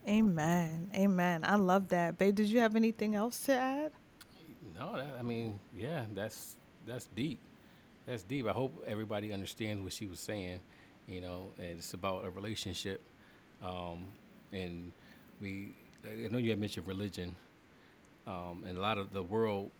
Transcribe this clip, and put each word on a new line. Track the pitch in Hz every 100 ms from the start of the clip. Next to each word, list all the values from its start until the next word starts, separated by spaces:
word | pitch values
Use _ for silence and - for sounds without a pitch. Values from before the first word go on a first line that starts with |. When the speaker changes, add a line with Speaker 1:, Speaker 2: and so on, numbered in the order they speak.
| 220
Speaker 1:
Amen. | 214 220 165 156 175 165 160 190 190
Amen. | 196 180 180 170 160
I | 208
love | 185 190 185
that. | 180 170 175
Babe, | 196 208
did | 208
you | 233
have | 226 220
anything | 226 226 214 214
else | 226 - -
to |
add? | 262 262 269 302 - - - - - - - - 82
Speaker 2:
No, | 151 202
that, | 143 127
I |
mean, | 120 117 113 101 - 92
yeah, | 117 165 110
that's, | 98 107 - - - - - -
that's | 123 - 95
deep. | 151 123 - - - - - - -
That's | 120
deep. | - 139 110
I |
hope | 95 131 165 -
everybody | 107 107 104 107
understands | 98 92 - 110 104
what | 92
she | - 104
was | 87
saying, | - 104 90 90 - - - - -
you | 92
know, | 90 90 98 -
and | 90 85
it's | -
about | 92 98 92 98
a |
relationship. | 92 104 107 101 87 98 95 - - - - - -
Um, | 92 90 87 87 92 104 - - -
and | 98 90 85 87 - - - - -
we, | 101 95 101 - - - 107
I | 110 113
know | 123
you | 117
had | 104
mentioned | 104 - 90
religion, | 95 101 90 87 87 - - - - - - - - -
um, | 92 87 87 92
and | 90
a |
lot | 101 104
of | 98
the | 98
world | 87 110 110 101 101 -